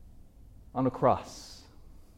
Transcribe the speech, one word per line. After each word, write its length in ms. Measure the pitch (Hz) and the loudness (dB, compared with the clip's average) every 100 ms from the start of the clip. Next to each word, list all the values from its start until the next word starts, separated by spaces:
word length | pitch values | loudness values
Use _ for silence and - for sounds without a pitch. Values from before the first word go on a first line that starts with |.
| - - - - - - - | -20 -20 -20 -20 -20 -20 -10
on 120 | 123 131 | 0 0
a 40 | |
cross. 720 | - 135 101 - - - - - - - - - | 4 4 4 0 -14 -16 -18 -20 -20 -20 -20 -20